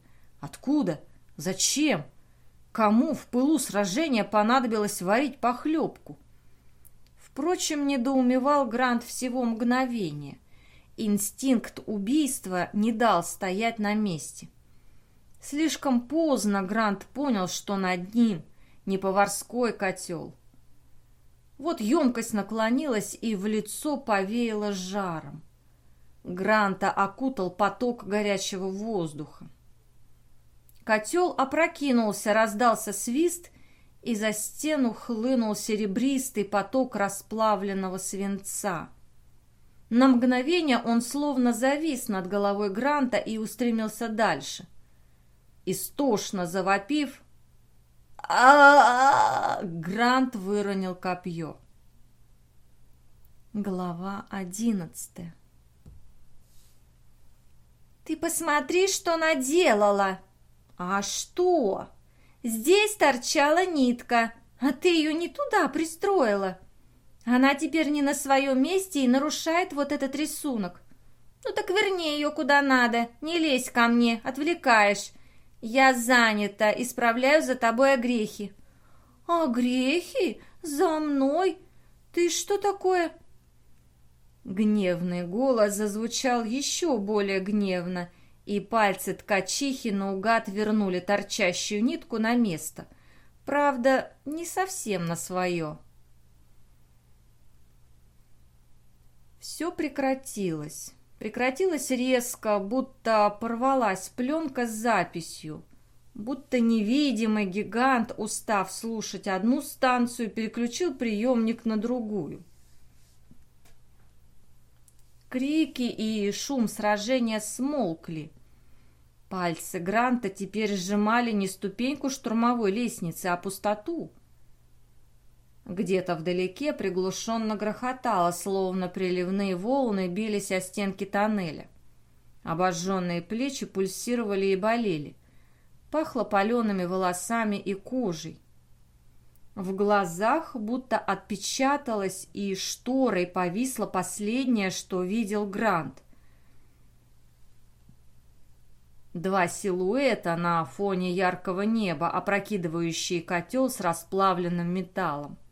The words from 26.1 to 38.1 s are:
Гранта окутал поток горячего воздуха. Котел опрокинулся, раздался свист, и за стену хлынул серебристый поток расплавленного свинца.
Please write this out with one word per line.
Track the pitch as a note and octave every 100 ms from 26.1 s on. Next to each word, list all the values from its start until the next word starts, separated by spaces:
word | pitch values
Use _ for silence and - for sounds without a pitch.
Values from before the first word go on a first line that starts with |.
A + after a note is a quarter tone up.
| -
Гранта | - F3+ G3 G#3+ G3+ F#3+ G3
окутал | - G3 - C4 C4 F3+
поток | - G3+ G3 B3 A#3+ F#3+
горячего | G#3 G#3 G3 - F#3+ F#3+
воздуха. | G3 A3 G#3 D#3+ C#3+ - - - - - - _ - - - - - - - - -
Котел | - G#3+ G#3+ F4 F4+ -
опрокинулся, | C4 D4+ E4+ E4+ C#4+ A#3+ G#3+ G3 A3
раздался | G#3+ A3 G#3 A#3+ G#3+ -
свист, | G3 - B3+ F4 - - - - - - -
и | - G#3+
за | A3
стену | G#3+ - - D4+ D4+ A#3+
хлынул | G#3 - A3 B3 C4 A3 G#3
серебристый | - G#3+ G#3+ F#3+ C4 C4 C4 G#3 G3+
поток | G3+ G3 C4 B3+ G3+
расплавленного | G3 G3 - A3 A3 G3+ G3+ F#3+ F#3+ F#3
свинца. | -